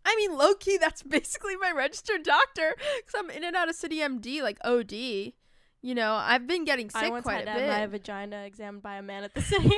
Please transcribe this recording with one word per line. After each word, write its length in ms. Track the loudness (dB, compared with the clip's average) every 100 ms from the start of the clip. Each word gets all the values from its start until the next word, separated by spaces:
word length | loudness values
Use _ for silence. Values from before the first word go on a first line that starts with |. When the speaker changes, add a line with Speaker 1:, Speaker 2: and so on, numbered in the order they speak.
Speaker 1:
I 100 | 0 2
mean, 200 | 2 6
low-key, 400 | 6 6 2 2
that's 260 | 2 0
<laughs> 140 | 0 0
basically 400 | 0 -6 -6 -2
my 160 | 0
registered 500 | 2 0 -2 -2 -2
doctor 520 | 4 4 4 2 0 0
'cause 380 | -2 -4 -4 -6
I'm 140 | -6
in 140 | -6
and 120 | -4 0
out 140 | 0
of 60 | -2
City 260 | -4 -2
M 160 | -2 -2
D, 220 | -6 -4
like, 160 | -2 -2
O 200 | 2 2
D. 520 | 0 -6 -4 -4 -6 -12 _ _ _ _
You 140 | -6 -2
know, 160 | 0
I've 320 | 0 2 2 2
been 180 | -2 0
getting 240 | 0 -2
Speaker 2:
I 60 | -2
Speaker 1:
sick 60 | -2
Speaker 2:
once 100 | -2
Speaker 1:
quite 140 | -4 -4
Speaker 2:
had 40 |
Speaker 1:
a 20 | -2
Speaker 2:
to 40 |
have 80 | -2
Speaker 1:
bit. 80 | 0
Speaker 2:
my 180 | 0 -2
vagina 560 | -6 -10 -10 -10 -10
examined 380 | -12 -14 -14 -12
by 120 | -12 -12
a 60 |
man 220 | -10 -10
at 80 | -8
the 60 | -4
<laughs> 0 |
City 280 | 0 4 6